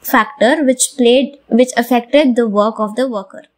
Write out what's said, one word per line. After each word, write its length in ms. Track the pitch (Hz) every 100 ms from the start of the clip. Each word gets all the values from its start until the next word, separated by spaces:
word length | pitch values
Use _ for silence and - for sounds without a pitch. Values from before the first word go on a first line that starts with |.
factor 640 | - 254 214 - 214 311
which 300 | 269 254 - -
played, 420 | 240 247 269 - _
which 220 | 226 247 -
affected 600 | 240 247 240 285 302 240
the 120 | 233
work 300 | 202 208 220
of 160 | 214
the 140 | 220 262
worker. 340 | 220 190 - -